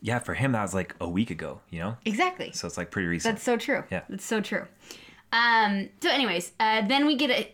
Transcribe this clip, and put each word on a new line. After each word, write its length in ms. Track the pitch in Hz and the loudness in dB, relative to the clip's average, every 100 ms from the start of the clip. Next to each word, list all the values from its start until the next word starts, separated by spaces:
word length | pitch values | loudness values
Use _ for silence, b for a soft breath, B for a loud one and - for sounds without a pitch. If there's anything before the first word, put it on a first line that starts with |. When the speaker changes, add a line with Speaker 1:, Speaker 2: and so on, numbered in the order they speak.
Speaker 1:
Yeah, 180 | 110 123 | -2 -2
for 140 | - | -2
him, 200 | 90 135 | -2 0
that 80 | 113 | 2
was, 120 | 98 | 0
like, 220 | 95 87 - | -2 -4 -4
a 80 | 87 | -2
week 200 | 90 117 | 0 0
ago, 300 | 82 78 - - | -2 -8 -12 -12
you 100 | 82 | -6
know? 180 | 92 120 220 | -6 -6 -4
Speaker 2:
Exactly. 460 | 220 370 359 - | 0 0 -2 -10
Speaker 1:
So 140 | - - | -8 -8
it's, 100 | - | -6
like, 120 | - | -4
pretty 180 | - 87 | -2 0
recent. 280 | 85 226 220 | 0 0 -2
Speaker 2:
That's 100 | - | 0
so 120 | 233 | 0
true. 260 | - 262 - | 0 -2 -2
Speaker 1:
Yeah. 100 | 185 - | -8 -6
Speaker 2:
That's 160 | 190 - | -10 -4
so 140 | 214 | -2
true. 240 | - 196 - _ B B B B B | -2 -4 -6 _ B B B B B
Um, 560 | 226 240 226 208 196 190 - | 2 6 6 4 2 -2 -2
so 80 | 339 | 0
anyways, 440 | 277 240 175 175 - | 2 2 0 -4 0
uh, 280 | 220 220 202 | 2 2 2
then 180 | 269 294 | 4 4
we 100 | 277 | 4
get 140 | 226 | 2
a, 200 | 220 214 | 0 -2